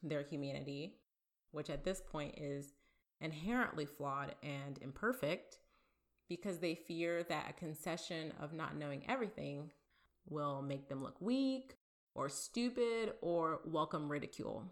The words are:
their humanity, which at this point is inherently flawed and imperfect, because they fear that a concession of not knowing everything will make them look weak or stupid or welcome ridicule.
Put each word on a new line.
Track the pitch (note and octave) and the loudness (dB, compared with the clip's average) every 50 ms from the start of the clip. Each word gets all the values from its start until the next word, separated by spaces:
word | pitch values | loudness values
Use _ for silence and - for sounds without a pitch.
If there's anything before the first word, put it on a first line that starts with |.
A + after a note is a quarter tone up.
| - | -4
their | D3 D3+ D3 | 0 0 0
humanity, | C#3+ - E3 C#3+ C#3+ C#3 C3+ C#3+ C#3 C#3 C#3 C#3 D3+ G3 - - _ _ _ _ _ _ _ _ _ _ | 0 0 -2 -2 -2 -2 -2 -4 -4 -4 -4 -4 -6 -8 -10 -14 _ _ _ _ _ _ _ _ _ _
which | - D3+ D3 - | -6 -6 -4 -2
at | D3 C#3+ D3 | -2 0 0
this | F#3 F#3+ F#3 | 0 0 0
point | - - - D#3 D3 - - | -4 -4 -4 -2 -2 -2 -4
is | - D3+ C#3+ C#3 C#3+ C#3+ - - _ _ _ _ _ _ _ _ _ | -4 -4 -2 -2 -2 -4 -8 -14 _ _ _ _ _ _ _ _ _
inherently | - D#3+ D#3 D3+ E3 G3+ A#3+ B3+ A#3 - - D#3 D3 | -4 -4 -4 -2 0 2 4 4 4 4 2 0 -2
flawed | C#3+ - - C#3+ C#3 C3+ C#3 C#3 - - - - | -2 -2 -4 -2 0 0 0 -2 -2 -6 -6 -4
and | D3+ C#3+ C#3 C#3 C#3+ C3+ - | -4 -4 -2 -4 -4 -6 -6
imperfect, | - C#3 C#3 - - A3 B3 B3 - C#3+ E3+ B3 - - - - _ _ _ _ _ _ _ _ _ _ _ _ _ | -6 -8 -6 0 2 2 4 4 4 2 2 0 -2 -12 -18 -20 _ _ _ _ _ _ _ _ _ _ _ _ _
because | _ F3 E3+ - G3+ F3+ | _ -6 -2 0 -2 0
they | D#3+ F3 E3+ D#3 | 2 2 2 2
fear | - - - F3 E3 E3+ E3+ E3+ E3+ E3+ | 2 -2 -4 0 2 2 4 4 2 2
that | E3+ D#3+ D3+ - - | 2 0 0 0 -2
a | - | -6
concession | - F3+ D#3 D#3 - - F3 E3 E3+ - - F3 D#3+ D#3+ D#3 - - | -6 -6 -6 -6 -2 -2 -2 -2 0 -2 -2 -2 -2 -2 -4 -4 -4
of | D3 D3+ | -6 -4
not | D#3+ D#3 D#3+ - C#3+ | -2 -2 -4 -2 -2
knowing | D3+ D3+ C#3+ C#3+ C#3 - | -2 -2 -2 -2 -4 0
everything | - A#3+ C4+ A#3 F#3+ - - D3 C#3+ C#3+ C#3+ D3+ D#3+ - _ _ _ _ _ _ _ _ _ _ | 0 2 2 2 -2 -2 -4 -4 -4 -4 -4 -6 -8 -12 _ _ _ _ _ _ _ _ _ _
will | - D3+ D3+ D3 C#3+ C#3+ C#3 | -4 -2 0 0 0 0 0
make | C#3 C#3 C#3 C#3 C#3 - | 0 -2 -2 -2 -2 -4
them | C#3 C3+ | -4 -4
look | C3 B2 - - | -4 -6 -6 -2
weak | F3 G#3+ B3 C4+ C4+ C4 C4 C4 C4 - - _ _ _ _ _ _ _ _ | 2 4 4 6 6 4 4 2 -2 -8 -16 _ _ _ _ _ _ _ _
or | - C3 | -2 -2
stupid | C#3+ C#3+ - - - - A#3 A#3+ B3 B3 B3 A#3+ A#3 A3+ A3+ A3+ G#3+ - - | 0 0 -4 -6 -2 0 2 2 4 4 4 4 4 4 2 2 0 0 0
or | - E3+ E3+ E3+ D#3+ D#3+ D#3+ - - | 2 4 4 6 6 4 4 2 0
welcome | E3 D#3+ D#3 D#3 D#3 - D3+ D3+ D3 | 0 2 2 2 4 2 0 0 0
ridicule. | D3 D3 - - - - - - - - - F#3 | 0 0 -2 -4 -6 -4 -4 -2 -2 -4 -6 -8